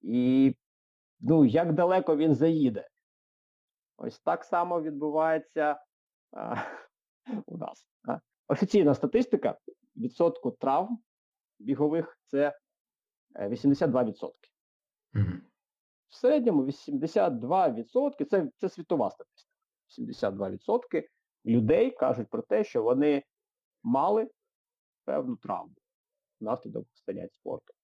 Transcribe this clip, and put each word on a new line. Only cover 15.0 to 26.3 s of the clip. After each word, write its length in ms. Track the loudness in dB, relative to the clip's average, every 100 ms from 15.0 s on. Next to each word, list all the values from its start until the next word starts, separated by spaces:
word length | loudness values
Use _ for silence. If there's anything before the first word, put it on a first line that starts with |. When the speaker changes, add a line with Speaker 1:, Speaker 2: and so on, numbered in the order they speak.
| _
Speaker 2:
Мгм. 280 | -2 -2 -4 _ _ _ _ _ _ _
Speaker 1:
В 60 | -2
середньому 500 | 2 4 2 2 0
вісімдесят 720 | -6 -6 -4 -2 0 0 -2
два 300 | -2 2 2
відсотки, 560 | -2 -4 -2 -2 -4 0
це, 260 | 0 0 _
це 120 | -8
світова 420 | -8 -4 -2 -2
статистика. 400 | -4 -20 _ _ _ _ _ _
Вісімдесят 460 | -14 -12 -4 -6 -4
два 140 | -8
відсотки 600 | -6 -2 -2 -2 -8 -8 _ _ _ 0
людей 460 | 2 4 2 2
кажуть 380 | 0 -2 -2 -4
про 120 | -8
те, 220 | -2 -2
що 200 | 0 -2
вони 400 | 0 2 2 0 -4 _ _ _ _ _
мали 460 | -2 0 2 0 -2 _ _ _ _ _ _ _ -6
певну 300 | -4 -4 -8
травму 400 | -6 -8 -8 _ _ _ _ _ _